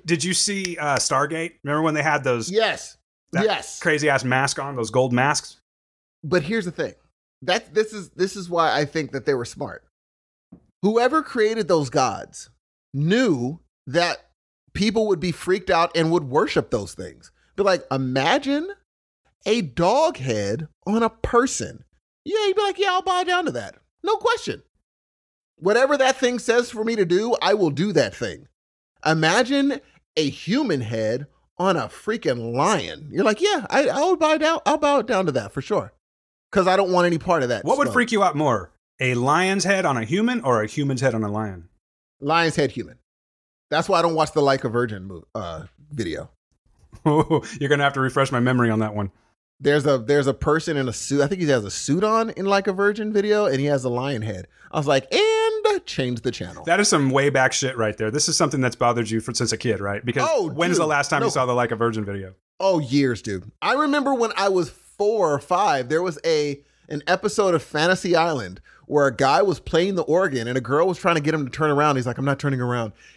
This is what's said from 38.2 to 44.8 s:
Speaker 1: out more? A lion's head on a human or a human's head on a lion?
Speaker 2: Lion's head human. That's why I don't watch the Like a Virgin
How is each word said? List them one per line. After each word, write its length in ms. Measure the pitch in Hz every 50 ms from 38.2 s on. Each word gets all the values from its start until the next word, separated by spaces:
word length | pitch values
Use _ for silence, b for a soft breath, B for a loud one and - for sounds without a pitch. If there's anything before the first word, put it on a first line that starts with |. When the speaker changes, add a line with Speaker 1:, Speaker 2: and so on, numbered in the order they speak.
| 196
Speaker 1:
out 120 | 175 -
more? 360 | 143 156 143 117 101 85 - _ _ _ _ _ -
A 140 | 131 127 127
lion's 520 | 120 123 135 151 170 185 190 196 202 -
head 200 | 185 202 190 180
on 120 | 156 135 117
a 60 | 113
human 380 | 110 151 202 220 240 247 226
or 220 | - 135 120 110 107
a 40 | 110
human's 320 | - 151 143 139 131 120
head 120 | 135 131 113
on 100 | 110 107
a 80 | 104
lion? 380 | 104 107 110 104 92 87 82 - _ _ _ _ _ _ _ _ _ -
Speaker 2:
Lion's 340 | 139 143 160 170 170 160 -
head 160 | 160 147 123
human. 260 | - 120 98 - 113 _ _ _ _ _ _ _ _ _ _ _ _ _ _ -
That's 180 | 147 156 165 -
why 120 | 190 165
I 20 |
don't 140 | 170 170 165
watch 160 | 160 151 - -
the 80 | 160
Like 220 | 143 139 135 127 -
a 60 | 120
Virgin 360 | 107 120